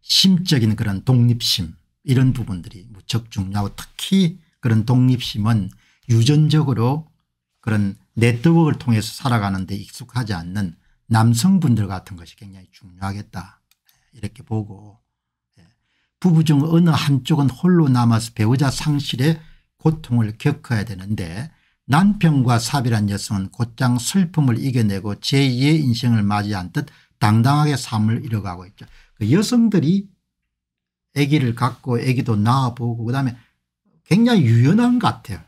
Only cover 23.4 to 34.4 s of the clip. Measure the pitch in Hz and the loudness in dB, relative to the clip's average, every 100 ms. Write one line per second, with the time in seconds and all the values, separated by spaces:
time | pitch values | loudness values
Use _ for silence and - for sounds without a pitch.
23.4 | 95 - 117 - 127 123 - 196 175 160 | -6 -6 -8 -2 0 0 0 0 0 0
24.4 | 135 117 135 120 110 98 104 101 - 139 | 0 0 -2 0 0 -2 -6 -8 -2 0
25.4 | 135 123 143 160 139 117 123 117 101 104 | 0 0 2 2 2 0 2 2 2 0
26.4 | 101 101 87 151 147 _ _ _ 107 110 | -2 -6 -6 -8 -8 _ _ _ 2 4
27.4 | 120 147 151 135 - 113 107 113 147 110 | 4 2 2 -2 -4 -2 -2 -2 -4 -8
28.4 | 95 90 92 _ - - _ _ 107 170 | -8 -14 -18 _ -20 -20 _ _ 0 0
29.4 | 214 247 226 196 139 196 196 _ _ _ | 2 2 2 2 0 0 -4 _ _ _
30.4 | _ _ _ _ _ _ _ 139 143 151 | _ _ _ _ _ _ _ -2 0 2
31.4 | 127 117 123 - - 120 131 123 120 104 | 0 -2 -4 -4 -4 -2 -2 -2 -2 0
32.4 | 107 135 127 123 120 117 113 135 135 120 | 2 2 0 -4 -8 -6 -4 -4 -4 -6
33.4 | _ _ _ _ _ _ _ 185 233 226 | _ _ _ _ _ _ _ 2 4 4